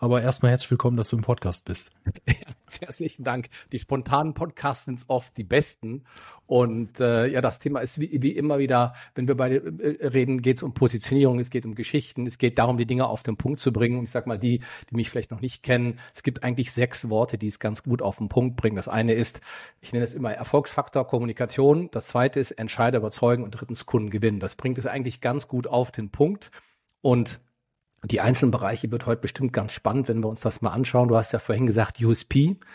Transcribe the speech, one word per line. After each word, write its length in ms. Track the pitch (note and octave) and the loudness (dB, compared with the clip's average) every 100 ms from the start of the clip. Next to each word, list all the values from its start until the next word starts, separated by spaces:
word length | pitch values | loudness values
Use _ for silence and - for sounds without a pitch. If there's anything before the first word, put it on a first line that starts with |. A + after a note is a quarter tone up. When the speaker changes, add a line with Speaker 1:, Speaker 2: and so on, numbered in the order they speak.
Speaker 1:
Aber 200 | A#2+ B2 | 0 2
erstmal 280 | A#2+ - B2 | 2 2 4
herzlich 200 | B2+ - | 4 2
willkommen, 260 | A#2+ B2 A#2+ | 0 2 2
dass 140 | A2 | 0
du 60 | A#2 | 0
im 60 | |
Podcast 440 | A2 A#2+ - - - | 0 0 -2 -4 -6
bist. 260 | F2 - _ | -8 -10 _
Speaker 2:
<laughs> 40 | - - - | -8 -4 -2
Ja, 200 | - - - | -2 -4 -20
ganz 180 | _ - | _ -10
herzlichen 440 | - - D#3+ - | -10 -6 -6 -4
Dank. 240 | C3 B2 A#2+ - - | -4 -4 -6 -14 -10
Die 80 | D3 | -10
spontanen 520 | - C#3 B2 C#3 D#3+ | -4 -4 0 0 0
Podcasts 520 | - E3+ - C#3+ C#3 | -2 -6 -4 -6 -6
sind's 200 | - B2+ - | -8 -10 -4
oft 280 | B2+ - - | -4 -4 -10
die 80 | |
besten. 600 | G2 B2+ D3 - A2+ C3 - - - - - | 0 2 2 -4 -10 -10 -12 -18 -18 -20 2
Und, 540 | B2 A#2+ A2+ A2 - | 4 4 2 -6 0
äh, 260 | B2 A#2 B2 | 2 4 2
ja, 140 | C3 | 2
das 180 | B2+ - | 0 -2
Thema 220 | C#3+ C#3 | -4 -4
ist 180 | B2+ - | -4 -6
wie, 220 | D3+ C#3 | -4 0
wie 80 | C3+ | 0
immer 300 | - D3+ C#3+ | 0 0 0
wieder, 340 | C3+ B2+ A#2+ - - - | 2 2 2 -2 -12 -4
wenn 100 | B2+ | 0
wir 100 | B2+ | 0
beide, 200 | B2+ C3 | 2 0
äh, 500 | - D#3+ D3 D3+ C#3+ | -2 -4 -4 -2 0
reden, 340 | C3 B2+ C3 | 2 2 2
geht's 220 | B2 B2 | 2 0
um 100 | C#3+ | -2
Positionierung, 680 | - B2+ A#2 - C3+ C3+ B2 | 2 2 2 0 4 4 4
es 100 | A#2+ | -2
geht 160 | B2 A#2 | -6 -6
um 80 | |
Geschichten, 520 | G#2+ A#2 D3+ - - A#2+ | -8 -4 -4 -4 -6 -8
es 100 | - | 0
geht 200 | B2 B2 | 2 4
darum, 200 | A#2+ B2 | 4 2
die 80 | A#2 | 0
Dinge 220 | B2 B2+ | 0 0
auf 160 | G#2+ | -2
den 120 | - G#2+ | -4 -4
Punkt 220 | B2+ D3 | -2 0
zu 140 | C3 | 0
bringen. 260 | A2 A#2+ B2 | 2 2 0
Und 60 | |
ich 60 | A#2 | -4
sag 180 | B2 A#2+ | -6 -4
mal, 100 | A2 | -2
die, 220 | A#2+ A#2+ - - - | 0 0 -2 -16 -6
die 60 | |
mich 160 | A2+ A2 | -4 -4
vielleicht 220 | B2 G#2 | -6 -8
noch 80 | G#2+ | -8
nicht 240 | B2+ - | -8 -8
kennen, 340 | - B2 A#2+ A#2 - | 0 0 0 -4 -12
es 80 | - | -6
gibt 220 | - B2+ | -6 -4
eigentlich 260 | B2 B2 A#2+ | -4 -4 -4
sechs 400 | - - - A#2 | 0 -2 -2 -2
Worte, 260 | G#2+ A#2 G#2+ | 0 0 -2
die 120 | G#2+ | -6
es 100 | - | -4
ganz 240 | G#2+ G#2+ | -6 -6
gut 180 | - A#2 | -4 -2
auf 180 | G2+ - | -2 -4
den 100 | G#2+ | -2
Punkt 280 | - B2+ B2 | 0 0 0
bringen. 200 | A2+ G2+ | -2 -2
Das 120 | - | -2
eine 260 | A2 A2+ | 0 2
ist, 260 | A2+ A2+ - - - - _ | 2 0 -4 -16 -18 -20 _
ich 120 | - | -6
nenne 120 | A#2+ | -4
es 100 | A#2 | -4
immer 180 | - A#2+ | -4 -6
Erfolgsfaktor 760 | G#2+ A2+ D3 D3 - - - A2 | -6 0 0 2 -2 -2 -2 0
Kommunikation. 840 | B2 A#2 G#2+ B2 - C3+ D3+ F3 | -2 -2 -4 -4 4 6 6 2
Das 160 | - - | -8 -4
zweite 320 | A#2+ C3 C#3+ | 0 2 2
ist 140 | B2+ | -4
Entscheider 460 | - A2 - A#2+ B2 | -6 -8 0 2 2
überzeugen 440 | G#2+ - A#2+ A#2+ | -2 2 2 2
und 80 | G#2+ | -2
drittens 340 | A2+ A#2+ A#2 | -10 -10 -12
Kunden 260 | - A#2+ G#2 | -2 -2 0
gewinnen. 280 | G#2 A2 G2+ | 0 0 0
Das 160 | F#2+ | -4
bringt 240 | - C3 B2 | -6 -4 -4
es 80 | A#2 | -4
eigentlich 340 | C#3 B2+ - | -4 -6 -4
ganz 280 | B2 C#3 - | -2 -2 -4
gut 180 | B2+ A#2+ | -6 0
auf 240 | B2 B2+ | 0 0
den 200 | - G#2 | -4 -8
Punkt. 420 | - D3 G3+ - - - _ _ _ | 2 2 2 -10 -20 -20 _ _ _
Und 380 | C#3 B2 A2+ - _ _ _ _ _ - | 4 4 2 -6 _ _ _ _ _ -16
die 200 | G#2+ G#2 | -4 2
einzelnen 280 | G#2+ B2+ C3 | 2 4 4
Bereiche 400 | A#2 G2 A2+ A2+ | 2 0 -4 -4
wird 140 | A#2 | -4
heute 160 | A#2+ A#2 | -2 -2
bestimmt 320 | - - C3 | -4 -4 -2
ganz 200 | A#2 G#2+ | -2 -4
spannend, 360 | - - B2 C3 | -4 -2 0 0
wenn 160 | A2+ | 0
wir 60 | A2 | -2
uns 100 | A2 | -2
das 220 | A2 - | -2 -2
mal 80 | A2+ | -2
anschauen. 380 | A2+ C3 B2 B2 | -2 2 4 6
Du 100 | A2+ | 4
hast 160 | G#2 | 2
ja 40 | A2 | -2
vorhin 280 | - A2 B2 | -2 0 2
gesagt, 360 | A2 G#2+ - | 2 0 2
U 80 | A2+ | 2
S 140 | A2+ | 2
P, 320 | - C#3 D3+ F#3+ - | 2 4 4 2 -8